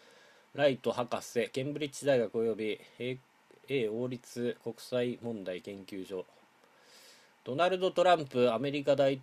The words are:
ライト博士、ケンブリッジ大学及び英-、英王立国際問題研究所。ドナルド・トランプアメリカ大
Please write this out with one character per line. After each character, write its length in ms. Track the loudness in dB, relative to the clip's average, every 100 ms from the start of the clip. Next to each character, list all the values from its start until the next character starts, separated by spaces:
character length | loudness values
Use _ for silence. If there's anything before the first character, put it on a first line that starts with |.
| -20 -20 -20 -20 _
ラ 140 | 2 2
イ 100 | 2
ト 140 | -2
博 300 | -2 -2 -4
士、 260 | -2 -2 -2
ケ 140 | -4
ン 100 | -4
ブ 60 | -6
リ 100 | -8
ッ 20 |
ジ 140 | -2 2
大 140 | 2
学 140 | 2
及 220 | 0 -2 -2
び 260 | -4 -6 -10 -8
英-、 180 | -8 -8 _ _ _ -20 -4
英 220 | -2 -2
王 180 | -2 -4
立 500 | -6 -10 -4 -4 -4
国 120 | -10 -12
際 400 | -4 -2 -2 -4
問 200 | -8 -8
題 180 | -8 -8
研 220 | -10 -14 -12
究 200 | -12 -8
所。 200 | -10 -10 _ _ _ _ _ -20 -20 -20 -20 _ _
ド 120 | -6 2
ナ 120 | 2
ル 120 | 4
ド・ 100 | 2
ト 140 | 4
ラ 120 | 6 6
ン 100 | 4
プ 280 | 4 4
ア 60 | 4
メ 120 | -2
リ 120 | 0
カ 120 | 2 4
大 240 | 4 2